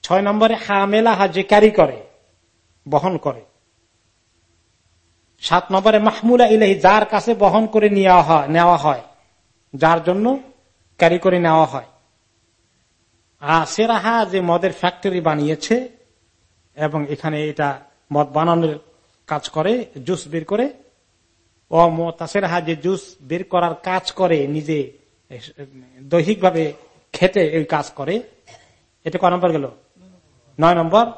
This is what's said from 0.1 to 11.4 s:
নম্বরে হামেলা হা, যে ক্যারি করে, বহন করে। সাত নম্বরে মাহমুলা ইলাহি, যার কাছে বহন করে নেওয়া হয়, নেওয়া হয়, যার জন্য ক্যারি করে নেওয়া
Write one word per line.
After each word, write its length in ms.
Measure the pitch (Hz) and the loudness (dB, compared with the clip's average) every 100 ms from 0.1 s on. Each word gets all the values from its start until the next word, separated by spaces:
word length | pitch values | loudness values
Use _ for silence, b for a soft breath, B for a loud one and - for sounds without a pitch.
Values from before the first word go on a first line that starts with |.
| 185 | -2
নম্বরে 320 | 202 208 220 | 0 0 0
হামেলা 600 | 220 - 202 196 214 233 | 0 -2 0 2 2 2
হা, 140 | 196 196 | 2 0
যে 140 | 165 | -2
ক্যারি 280 | 190 208 214 | 2 6 6
করে, 320 | 208 156 - - _ _ _ _ _ _ _ - | 4 0 0 -16 _ _ _ _ _ _ _ -4
বহন 280 | 147 180 175 | -2 -2 -4
করে। 240 | 147 117 - _ _ _ _ _ _ _ _ _ _ _ _ _ _ _ _ _ _ _ | -6 -10 -14 _ _ _ _ _ _ _ _ _ _ _ _ _ _ _ _ _ _ _
সাত 320 | - 175 - | -2 -2 0
নম্বরে 260 | 190 208 214 | 0 4 4
মাহমুলা 480 | 214 208 220 247 233 | 2 0 2 4 6
ইলাহি, 280 | 220 208 | 4 4
যার 320 | 196 185 214 214 | 4 4 4 2
কাছে 280 | 208 226 | -2 -2
বহন 320 | 220 202 196 220 | 2 2 2 0
করে 220 | 220 208 | 2 2
নেওয়া 340 | 202 190 180 | 2 4 6
হয়, 260 | 151 160 143 | 6 2 2
নেওয়া 280 | 165 175 175 | 2 4 4
হয়, 240 | 156 131 - _ _ _ _ _ _ | 2 -2 -6 _ _ _ _ _ _
যার 300 | 139 160 165 | 0 2 2
জন্য 340 | 170 185 226 269 - _ _ _ _ - | 0 -2 0 -4 -8 _ _ _ _ 0
ক্যারি 220 | 165 175 | 2 2
করে 200 | 190 | 0
নেওয়া 280 | 180 | 2